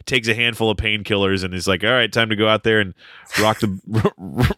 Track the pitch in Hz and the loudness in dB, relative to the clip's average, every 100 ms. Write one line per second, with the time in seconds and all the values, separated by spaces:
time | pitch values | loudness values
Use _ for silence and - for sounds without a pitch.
0 | - 131 113 113 120 110 113 104 110 104 | -4 -2 0 0 0 0 0 0 -2 -4
1 | 98 101 98 95 92 90 87 92 104 127 | -2 0 2 0 -2 -4 -2 0 2 0
2 | 113 117 113 107 107 107 113 110 95 - | 0 0 -2 0 2 2 2 2 0 -6
3 | - - - - 107 107 107 95 - 110 | -20 -20 -8 0 0 2 -2 -2 -4 0
4 | 143 - 90 71 123 | 0 -2 -8 0 0